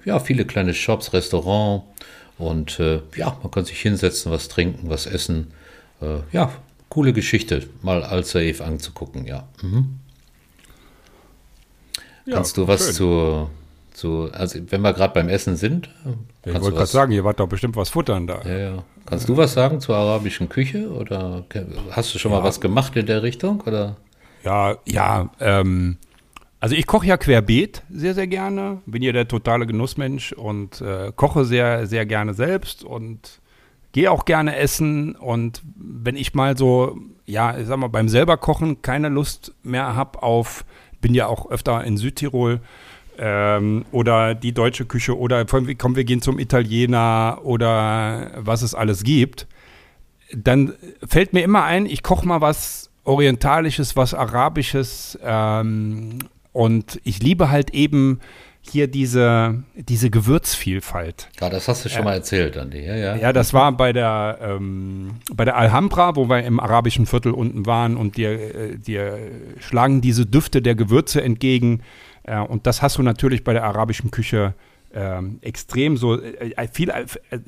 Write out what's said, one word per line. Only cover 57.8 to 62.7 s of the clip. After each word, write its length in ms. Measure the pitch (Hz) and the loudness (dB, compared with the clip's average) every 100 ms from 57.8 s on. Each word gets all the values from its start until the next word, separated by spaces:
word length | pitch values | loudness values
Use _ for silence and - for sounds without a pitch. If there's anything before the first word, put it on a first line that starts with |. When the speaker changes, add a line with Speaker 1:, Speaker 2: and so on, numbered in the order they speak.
| 147 147 135 131 - - - _ | 2 4 2 0 -6 -20 -20 _
Speaker 2:
hier 260 | - 147 143 | -6 0 0
diese, 760 | 139 127 123 120 117 113 113 135 - | 0 2 4 4 4 2 -2 -6 -16
diese 340 | - 117 120 | -2 2 4
Gewürzvielfalt. 1200 | 110 104 156 - - - 95 - 87 85 - - - | 4 4 2 2 -4 -2 -4 -4 -8 -8 -12 -18 -8
Speaker 1:
Ja, 100 | 90 | -4
das 180 | 92 - | -4 -2
hast 180 | 123 110 | -2 -2
du 40 | |
schon 100 | 117 | -2
Speaker 2:
Ja. 40 | 104 | -2
Speaker 1:
mal 80 | |
erzählt, 440 | 95 - 95 80 71 | -2 0 0 0 -2
Andi. 280 | 67 | -10